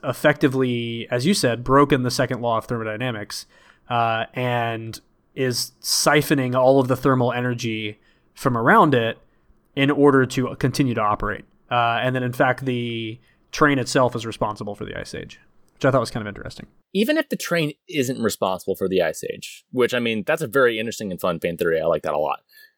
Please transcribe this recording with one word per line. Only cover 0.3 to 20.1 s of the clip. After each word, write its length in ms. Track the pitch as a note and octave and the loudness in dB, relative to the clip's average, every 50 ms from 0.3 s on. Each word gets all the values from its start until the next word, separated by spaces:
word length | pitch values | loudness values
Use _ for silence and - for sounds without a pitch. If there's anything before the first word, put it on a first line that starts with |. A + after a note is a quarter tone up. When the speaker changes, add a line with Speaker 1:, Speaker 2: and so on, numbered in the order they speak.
| D3 - D#3 C3+ B2+ C3 C3 B2+ A#2+ A#2 A#2 A#2 A#2 A2+ A2+ - | 2 4 2 2 2 2 0 0 0 -2 -2 -4 -6 -8 -6 -4
Speaker 1:
as 140 | B2+ B2 B2+ | -4 0 2
you 80 | E3+ G#3 | 2 2
said, 300 | - - B2+ A2+ A#2 B2 | 2 2 0 0 0 0
broken 400 | B2+ C3 C#3 C#3+ C#3 D3 C3 B2 | 2 4 4 6 6 4 2 0
the 80 | B2 | 0
second 300 | - - C3 A#2 C3 A2+ | 0 0 -2 -2 -2 -2
law 160 | A#2+ A#2 A#2 A2 | -2 0 0 0
of 60 | - | -2
thermodynamics, 800 | - B2 A2+ A2 A2 G#2+ A2 B2+ B2+ A#2 G#2+ G#2 - - - - _ _ _ _ _ _ _ _ - | -4 -6 -6 -4 -6 -6 -4 -4 -4 -6 -6 -8 -12 -12 -14 -14 _ _ _ _ _ _ _ _ -4
uh, 360 | B2 A#2 A#2 A2+ A2+ A2+ A2+ - - | -2 0 0 0 0 -2 -4 -6 -6
and 680 | B2+ B2+ B2 A#2+ A#2+ A#2 A#2 A2+ A2 A2+ A2+ G#2+ - - _ _ _ _ _ - | -4 -4 -2 -2 -2 -2 -2 -4 -6 -8 -12 -14 -14 -18 _ _ _ _ _ -6
is 380 | C#3 C3 B2+ A#2+ A#2+ - - - _ | -4 -2 -2 -2 -2 -6 -8 -10 _
siphoning 760 | - - - - - D#3 D3 D3+ C#3+ - D#3+ C#3 B2+ B2+ B2 | -6 -2 -2 2 4 4 4 4 4 4 2 0 0 0 2
all 240 | C3 B2+ B2+ C#3 C#3 | 4 6 6 6 6
of 80 | B2+ B2 | 6 2
the 80 | B2+ | 0
thermal 380 | A#2+ - C#3+ C3 B2+ A#2+ B2 A#2+ | 0 2 2 2 2 2 0 0
energy 640 | B2 B2 B2 B2 A#2 B2 A#2 A2 A2 A2 G#2 G#2 - _ _ _ _ _ _ _ | -2 -2 -2 -4 -4 -4 -4 -4 -4 -6 -8 -10 -12 _ _ _ _ _ _ _
from 240 | - - C#3 B2 A2+ | -4 -2 -2 0 2
around 360 | A2+ C#3+ G3 A3+ F#3 D#3 C3+ | 4 6 6 6 6 6 4
it 220 | A#2+ A2+ A2+ - - _ _ _ _ _ _ _ _ _ _ - | 2 0 0 -4 -6 _ _ _ _ _ _ _ _ _ _ -4
in 160 | C#3 C#3 C#3 | 0 0 2
order 340 | D3 C#3+ C#3+ C#3+ C3+ C3+ C3 | 4 4 6 6 6 6 4
to 300 | B2+ - C#3+ B2 A#2 - | 2 0 -2 -4 -4 -4
continue 380 | - - C3 B2+ - C#3+ B2+ A#2 | -2 -2 -2 0 0 0 0 0
to 80 | A2+ | 0
operate. 420 | G#2+ G#2 G#2 - - G#2 G2+ - - _ _ _ _ - | 0 0 -2 -2 -4 -6 -6 -8 -12 _ _ _ _ -4
Uh, 300 | A#2+ B2 A#2+ A#2 A#2 A2+ | 0 0 2 2 0 0
and 140 | A#2 B2+ B2+ | 0 -2 -2
then, 80 | C3 B2+ | -2 -2
in 80 | B2 | -2
fact, 320 | B2 - C#3+ B2+ B2 - C3+ | 0 0 2 2 0 0 -2
the 540 | C3 B2 A#2+ A#2+ A#2 A#2 A2+ A2 A2 A2+ - _ _ _ _ _ _ | -4 -4 -2 -4 -4 -6 -6 -6 -8 -10 -12 _ _ _ _ _ _
train 260 | - - D#3 D3 C#3+ C3 | -2 2 4 4 4 2
itself 360 | A#2+ - - C#3+ B2+ A#2+ - | 0 2 2 2 2 2 0
is 100 | A#2 A2+ | -2 -8
responsible 500 | A2+ G#2 - A#2+ G#2+ G#2+ - A2 G#2 G#2 | -8 -6 -4 -4 -4 -4 -6 -8 -10 -10
for 100 | - G#2+ | -10 -10
the 120 | - - - | -10 -10 -10
Ice 160 | - - - | -12 -10 -12
Age, 260 | - - - - - _ _ _ _ _ _ _ | -12 -12 -14 -16 -20 _ _ _ _ _ _ _
which 100 | - - | -2 0
I 80 | C3+ | 2
thought 80 | B2+ C3 | 2 2
was 100 | A2+ - | 0 -2
kind 160 | - B2 G#2 | -4 -6 -8
of 20 | G#2 | -8
interesting. 380 | G2+ G#2+ - - - - - - _ _ _ _ - | -10 -12 -12 -14 -16 -16 -18 -20 _ _ _ _ -2
Speaker 2:
Even 240 | F#3+ A3 C4+ D4+ D#4+ | 0 0 2 2 0
if 100 | D#4 - | -2 -2
the 80 | A3+ | -4
train 380 | - - - E3+ E3+ D#3 D3 - _ _ - | -8 -4 -2 -2 0 0 -2 -4 _ _ -6
isn't 320 | E3 D3+ B2+ B2 B2+ A2+ A2+ | -2 -2 -2 -2 -2 -2 -2
responsible 520 | G#2 - - G#2 F#2+ F#2 F2+ - - F#2 | -2 -2 0 -2 -2 -2 -2 -4 -4 -4
for 120 | - F#2+ F#2 | -2 -2 0
the 140 | F#2+ F#2 | 0 2
Ice 220 | E2+ D#2+ D#2 - - - | 0 0 -2 -4 -8 -10
Age, 360 | - - - - - - - _ | -10 -10 -12 -16 -16 -18 -18 _
which, 220 | - B2 A#2+ A2+ B2+ | -2 0 0 0 0
I 60 | B2 | 0
mean, 240 | A#2+ A#2 | -2 -2